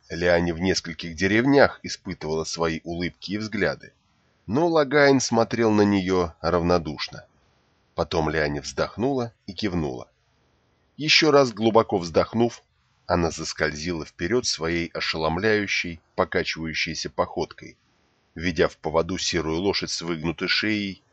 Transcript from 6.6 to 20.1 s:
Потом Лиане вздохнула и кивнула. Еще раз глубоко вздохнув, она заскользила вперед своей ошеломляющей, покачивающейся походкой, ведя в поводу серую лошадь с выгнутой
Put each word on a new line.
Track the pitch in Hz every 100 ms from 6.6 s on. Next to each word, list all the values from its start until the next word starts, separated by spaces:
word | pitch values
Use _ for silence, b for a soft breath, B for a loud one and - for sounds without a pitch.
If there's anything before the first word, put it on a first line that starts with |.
| 85 90 78 71 - - - _ _ _ _ _ _ -
Потом | 82 87 78
Лиане | 78 76 73
вздохнула | 67 - 71 - 123 135 117 - -
и |
кивнула. | 95 104 90 76 64 - _ _ _ _ _ _ _ _ -
Еще | 151 - 156
раз | 143 135
глубоко | 101 113 107 110 101
вздохнув, | 85 85 85 113 117 - _ _ _ _ -
она | 90 82
заскользила | 78 80 - 78 73 80 85 73
вперед | - 87 120 117
своей | - 82 85 85
ошеломляющей, | 80 - 82 78 82 107 107 101 - 90 82 _ -
покачивающейся | 92 92 - - 80 78 - 76 78
походкой, | - 90 - 78 - - - _ _ _ _ _ -
ведя | 85 80 82
в | -
поводу | 80 78 82 92
серую | - 87 78 80
лошадь | 98 87 85
с | -
выгнутой | 85